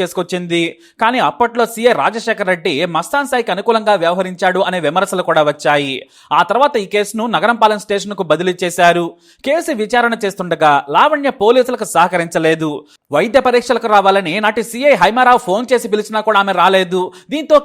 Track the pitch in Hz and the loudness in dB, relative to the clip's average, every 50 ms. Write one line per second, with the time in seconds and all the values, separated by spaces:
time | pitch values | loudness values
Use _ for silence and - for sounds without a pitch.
0 | 185 175 - 190 175 175 185 180 180 170 170 170 170 165 - - _ _ _ - | -6 -4 -4 -6 -6 -4 -6 -6 -6 -4 -2 -2 -2 -4 -6 -10 _ _ _ -2
1 | 226 226 254 254 196 - - - 240 233 226 240 233 226 - 220 233 247 220 147 | -2 0 0 0 0 -2 0 0 -2 -2 0 -2 -4 -4 -2 0 0 2 2 2
2 | 135 180 208 226 - 233 214 190 202 185 185 170 160 196 147 135 170 175 165 160 | 0 -2 -2 -4 -4 -4 -4 -4 -2 -2 -2 -2 -2 -4 -2 -2 -2 -2 -2 -4
3 | 175 - - 277 285 254 262 247 240 233 180 185 208 233 226 220 214 214 208 190 | -4 -2 -2 -4 -2 -2 -2 -4 -2 -2 -4 -4 -2 0 -2 0 2 0 0 2
4 | 165 165 180 185 185 185 185 165 196 185 185 185 - 180 185 180 156 147 160 185 | 2 0 0 -2 -4 -6 -6 -2 -2 0 0 0 0 -2 -2 -2 -2 -2 -2 -2
5 | 196 - 196 185 175 170 165 160 151 147 143 - - 160 147 147 143 139 135 120 | -2 -2 -2 -4 -2 0 0 2 2 0 0 -2 0 0 0 0 0 -2 -6 -8
6 | - - _ _ - - 143 156 175 170 202 240 277 285 - 233 196 185 - 208 | -10 -14 _ _ -8 -2 0 0 0 2 2 2 2 2 0 -2 -4 -2 -2 -2
7 | 208 202 - 220 220 240 208 156 170 220 233 226 226 214 214 208 190 - 202 202 | -2 -2 -4 -6 -4 -4 -2 0 0 0 2 2 2 2 2 0 -4 -4 -4 -4
8 | 175 202 208 - 190 156 151 160 180 185 175 180 185 175 170 - 175 170 170 175 | -4 -6 -8 -6 -2 -2 -2 0 0 -2 -2 -2 -4 -4 0 2 4 4 4 4
9 | 170 170 - _ _ _ _ _ - 262 294 339 339 339 302 208 214 214 247 240 | 0 -4 -6 _ _ _ _ _ -4 -2 -2 -2 -2 -4 -4 -4 -4 -2 0 0
10 | 233 233 226 233 208 196 185 - 185 175 170 156 160 151 143 143 - 139 143 175 | 0 0 0 -2 -4 -6 -6 -6 -6 -6 -2 0 2 2 2 2 0 0 2 2
11 | 254 302 311 294 277 277 - - 202 220 240 254 247 254 247 - 214 - - 165 | 2 2 2 0 -2 -4 -2 0 2 2 4 4 2 2 -2 -6 -6 -2 2 2
12 | 170 180 185 175 170 165 - 175 160 160 160 160 160 156 147 - - _ _ _ | 2 2 2 -2 -4 -2 -2 0 2 2 0 0 -2 -4 -6 -8 -10 _ _ _
13 | _ - 135 147 185 233 214 269 254 254 240 247 233 - 247 226 226 220 214 202 | _ -4 -2 0 0 2 2 2 2 2 2 0 0 0 -2 -2 0 2 2 4
14 | 190 196 196 196 190 160 160 214 214 208 220 240 214 - - 240 262 294 262 190 | 4 4 4 2 0 -2 -2 -2 -2 -2 0 -2 -4 -6 -6 0 2 2 4 4
15 | 180 190 220 254 254 247 254 240 - 262 262 214 254 220 262 233 233 214 196 214 | 4 2 2 4 4 4 4 4 2 0 -2 -2 0 0 0 -2 0 -2 -4 -4
16 | 208 - 220 214 214 220 214 196 196 196 190 175 170 185 190 190 185 175 180 185 | -4 -4 -6 -6 -4 -2 0 0 0 0 2 2 4 4 4 4 2 0 -2 -2
17 | 185 180 - - - - - 302 311 - 302 285 285 | -4 -4 -8 -12 -12 -8 -8 -6 0 4 4 4 4